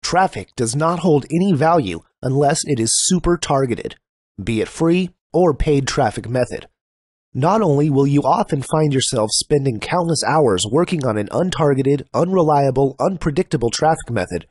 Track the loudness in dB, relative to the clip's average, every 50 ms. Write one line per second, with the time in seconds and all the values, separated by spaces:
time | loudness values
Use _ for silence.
0 | -8 -2 0 0 0 0 -2 -8 -14 _ _ -6 -4 -4 -2 -2 -2 -2 -2 0
1 | 0 2 2 2 0 -2 -2 -2 0 0 0 2 2 2 2 2 0 -2 -6 -8
2 | -12 _ _ _ -6 -2 0 2 2 2 0 0 -2 -4 -2 -2 0 0 0 -2
3 | 0 0 0 0 0 0 -2 -2 0 -2 0 0 0 0 -2 -6 -6 -10 -12 _
4 | _ _ _ _ _ _ _ -10 -6 -4 -2 -2 -2 -2 -2 -2 0 2 2 2
5 | 0 -4 _ _ _ _ _ 2 2 2 2 0 0 2 2 0 0 -2 -2 0
6 | 0 0 -2 -4 -10 -4 -2 -2 -2 -2 -4 -12 -14 -16 _ _ _ _ _ _
7 | _ _ _ _ _ _ _ -2 0 2 2 2 2 2 2 2 2 2 4 2
8 | 2 4 2 2 2 2 2 2 0 -2 -2 -4 -4 -2 0 0 2 2 2 0
9 | 0 0 0 -2 -2 0 -2 -4 -2 _ 0 0 0 0 -4 -4 -6 -4 -2 -2
10 | 0 0 -2 -2 0 0 2 2 4 4 2 2 0 0 0 0 0 2 -2 -2
11 | -2 -2 -2 -2 -4 -2 -2 -2 -2 -2 0 0 2 2 2 2 2 0 0 0
12 | -2 _ _ -2 0 2 2 2 2 4 4 2 2 2 2 2 0 0 0 _
13 | -2 -2 -2 -2 -4 -2 -2 -2 -2 _ -2 -2 -2 -2 -2 0 0 0 0 0
14 | -2 -6 -4 -4 -4 -4 -6 -8 -8 _